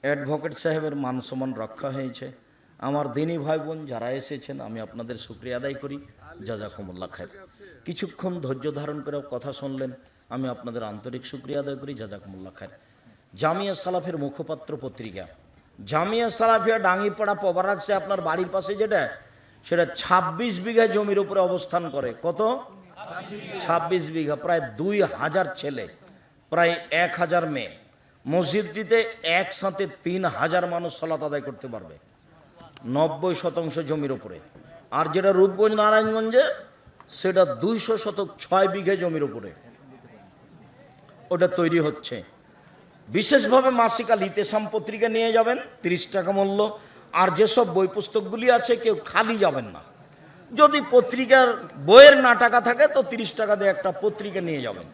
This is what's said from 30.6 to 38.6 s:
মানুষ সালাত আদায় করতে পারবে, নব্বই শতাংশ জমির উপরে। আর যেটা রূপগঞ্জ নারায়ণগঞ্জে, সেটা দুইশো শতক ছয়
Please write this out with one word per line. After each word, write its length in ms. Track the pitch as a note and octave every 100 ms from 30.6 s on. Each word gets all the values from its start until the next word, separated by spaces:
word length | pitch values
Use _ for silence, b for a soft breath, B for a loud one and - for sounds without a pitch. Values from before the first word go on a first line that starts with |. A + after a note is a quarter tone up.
| F3+
মানুষ 340 | E3+ E3+ -
সালাত 220 | D#3+ D#3
আদায় 180 | D3+ C#3+
করতে 280 | C#3+ A#2+ C3
পারবে, 300 | A2+ F2 D2 _ _ _ _ _ - - - A2+
নব্বই 480 | C3+ D#3+ D#3 F3+
শতাংশ 440 | E3+ F3+ E3+ E3 D3+
জমির 340 | D3 D#3 C#3+
উপরে। 280 | C3 G#2+ F2 - - - - -
আর 160 | C3+ D#3
যেটা 200 | E3 F#3+
রূপগঞ্জ 420 | F#3 F#3+ F#3 G#3+
নারায়ণগঞ্জে, 680 | G#3+ G#3+ A3 A3 A3 A3 A#3+ D4 D5 - _ - _ -
সেটা 360 | - F#3+ F#3
দুইশো 520 | F3 B2+ E3+ A3+ - A3
শতক 320 | G#3+ G3+ G3 -
ছয় 300 | - F#3